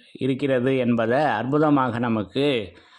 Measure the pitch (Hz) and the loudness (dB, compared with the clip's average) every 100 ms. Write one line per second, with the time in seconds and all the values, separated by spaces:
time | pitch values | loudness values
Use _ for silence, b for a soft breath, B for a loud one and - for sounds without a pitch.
0 | - - 131 131 143 131 123 135 120 120 | -20 -6 -4 -2 0 0 2 0 2 0
1 | 113 123 151 107 120 147 156 143 131 117 | 2 2 2 0 0 0 2 2 0 -2
2 | 120 110 95 127 143 127 92 b b | -2 -2 -4 -2 -2 -2 -4 b b